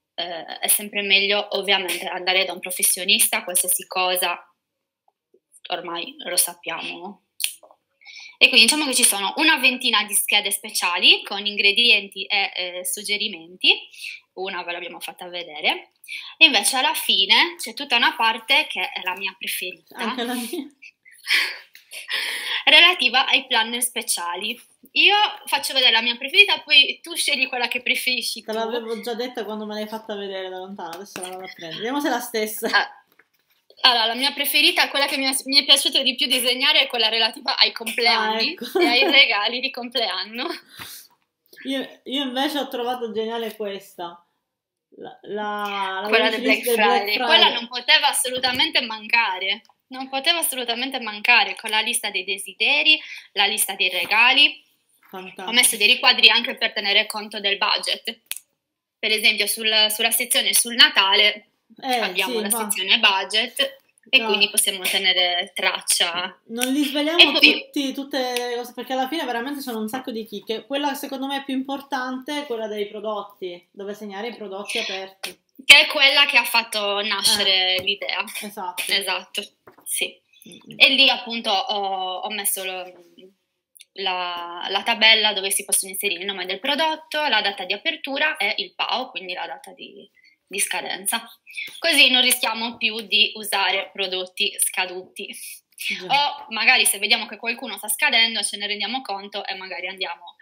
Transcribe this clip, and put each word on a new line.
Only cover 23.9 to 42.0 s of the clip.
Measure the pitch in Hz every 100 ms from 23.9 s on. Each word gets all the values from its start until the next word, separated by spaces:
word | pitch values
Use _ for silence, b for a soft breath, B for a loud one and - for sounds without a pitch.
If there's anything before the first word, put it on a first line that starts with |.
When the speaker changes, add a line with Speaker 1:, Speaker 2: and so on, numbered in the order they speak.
| 233 226 - 175 180 214 - - _ -
Speaker 1:
Io | 277 339 415 415 - -
faccio | 285 269
vedere | 269 254
la | 226
mia | 240 240
preferita, | 269 359 403 311
poi | - 294 415 -
tu | 330
scegli | 339 - 269 254
quella | 254 233
che | 247
preferisci | 247 247 - 247 214 226
Speaker 2:
Te | 220
Speaker 1:
tu. | 220
Speaker 2:
l'avevo | 226 240 226 226
già | 226
detta | 220 254 254
quando | 202 214 214
me |
l'hai | 214 214
fatta | 214 214
vedere | 202 196 190 185
da | 185
lontano, | 190 196 170
adesso | 170 202 -
la | 185
vado | 185
a | 185
prendere. | - 165 160
Vediamo | 220 285
se | 285
è |
la | 240
stessa. | 240 226 214 214 226
Speaker 1:
Ah, | 202 - - _ _ _ _ _ _ _ -
allora, | 254 240 226
la |
mia | 233 285
preferita, | 285 285 302 320 - 262
quella | 277 269
che | 294
mi | 269
è, | 269
mi | 269 285
è |
piaciuta | 277 277 330 320
di | 262
più | 240 294
disegnare, | 262 247 254 285 311
è | 269
quella | 247 220
relativa | 226 226 - 233 -
ai | 220
compleanni | - 226 226 233 220 214 220 247
Speaker 2:
Ah, | 370
ecco. | - 381
Speaker 1:
e | 349
ai | - 381
regali | 277 277 208 214 247
di | 254
compleanno. | 254 240 247 214 185 190 226 330 330 - B B B B _ _ _ _ -
Speaker 2:
Io, | 254 269 - -